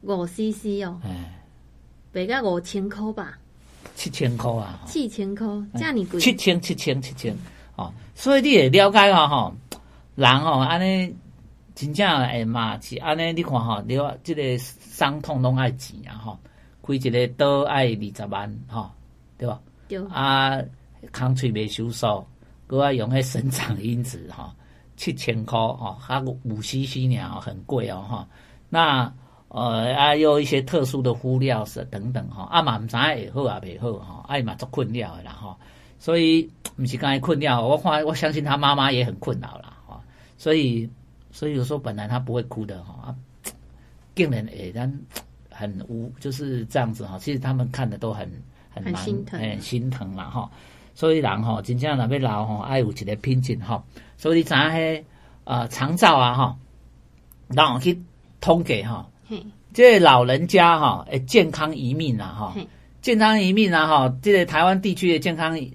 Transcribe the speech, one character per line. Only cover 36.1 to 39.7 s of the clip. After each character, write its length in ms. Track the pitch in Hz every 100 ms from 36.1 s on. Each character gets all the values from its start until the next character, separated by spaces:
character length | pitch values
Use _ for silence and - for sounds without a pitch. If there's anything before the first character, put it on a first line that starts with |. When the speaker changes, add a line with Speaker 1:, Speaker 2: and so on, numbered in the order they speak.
| 170
Speaker 2:
以 320 | 165 165 160 - - -
毋 80 | 127
是 120 | 127
讲 180 | 139 135
伊 40 |
困 200 | 135 151
扰， 260 | 147 120 117
我 120 | 151
看， 260 | 185 151
我 100 | 156
相 200 | 160 156
信 100 | 151
他 140 | 143 143
妈 180 | 143 143
妈 160 | 135
也 140 | 127 123
很 100 | -
困 200 | - 127
扰 180 | 127 -
啦 180 | -